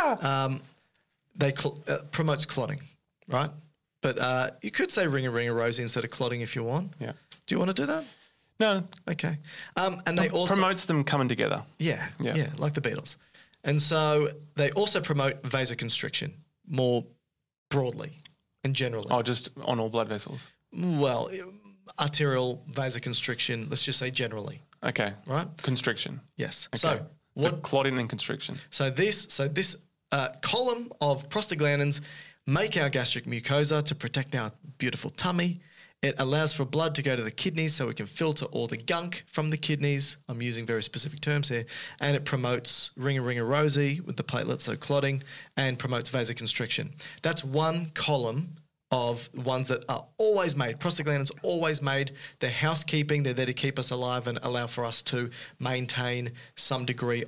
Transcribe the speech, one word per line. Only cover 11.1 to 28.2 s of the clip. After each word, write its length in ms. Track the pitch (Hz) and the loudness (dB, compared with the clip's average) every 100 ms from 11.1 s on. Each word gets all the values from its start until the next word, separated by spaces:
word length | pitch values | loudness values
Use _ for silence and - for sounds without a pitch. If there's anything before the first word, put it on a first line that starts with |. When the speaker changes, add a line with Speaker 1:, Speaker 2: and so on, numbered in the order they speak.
| 143 127 | 4 4
Speaker 2:
together. 360 | 117 110 - - - | 2 2 0 -6 -4
Speaker 1:
Yeah, 300 | 160 123 - - | 0 0 -4 -4
Speaker 2:
Yeah. 160 | 151 160 | 0 0
Speaker 1:
yeah, 140 | 143 - | 0 0
like 160 | 147 | -2
the 80 | 147 | 0
Beatles. 360 | 127 104 - - _ - - _ | -2 -2 -4 -6 _ -20 -20 _
And 160 | - 147 | 0 4
so 500 | 156 160 151 151 151 - - - | 4 4 6 4 2 -2 -8 0
they 160 | 143 | 2
also 280 | 196 208 196 | 4 2 2
promote 420 | - 143 135 135 | 2 2 2 0
vasoconstriction 880 | 131 131 123 123 117 - - - 101 - - _ - | -2 0 0 -2 -2 0 0 -2 -4 -8 -18 _ -4
more 380 | 135 127 120 117 - _ _ _ _ - | 2 4 4 0 -10 _ _ _ _ -4
broadly 440 | 139 127 110 - - - _ _ _ | 0 0 -2 -8 -12 -20 _ _ _
and 100 | 135 135 | -2 0
generally. 320 | 127 113 104 | 0 -2 0
Speaker 2:
Oh, 100 | 123 | 2
just 280 | 120 120 - - | 2 0 -4 -6
on 160 | 127 123 | -2 0
all 100 | 113 | 0
blood 200 | 113 110 | 0 0
vessels? 380 | 107 - 131 - _ _ | -2 -6 -10 -14 _ _
Speaker 1:
Well, 560 | - 180 156 139 120 120 185 180 202 - - - - | -4 0 4 4 2 -2 -6 -12 -16 -20 -20 -10 -2
arterial 640 | 143 147 147 131 127 123 - | 0 2 2 4 2 -2 -6
vasoconstriction, 960 | 135 131 117 123 120 - 117 - 117 110 | -4 -2 -2 -2 -2 0 0 0 -2 -2
let's 140 | 147 - | 0 2
just 140 | 131 | 2
say 100 | 127 | 0
generally. 500 | 127 120 107 101 - - - | 0 -2 -4 -8 -10 -16 -8
Speaker 2:
Okay. 300 | 127 - 104 104 - | -2 0 0 -2 -4
Speaker 1:
Right? 200 | 139 175 - | -4 -4 -4
Speaker 2:
Constriction. 600 | - 127 - 113 - - - - | -2 0 2 0 -2 -8 -12 -8
Speaker 1:
Yes. 300 | 123 - - | -4 -4 -2
Speaker 2:
Okay. 60 | 127 | 2
Speaker 1:
So 160 | 165 131 - - _ - | 2 2 -4 -16 _ 0
Speaker 2:
So 80 | 147 | 0
Speaker 1:
what 100 | 151 | 0
Speaker 2:
clotting 360 | - 139 135 127 | 0 2 2 0
and 100 | 117 | -2
constriction. 480 | 104 | -4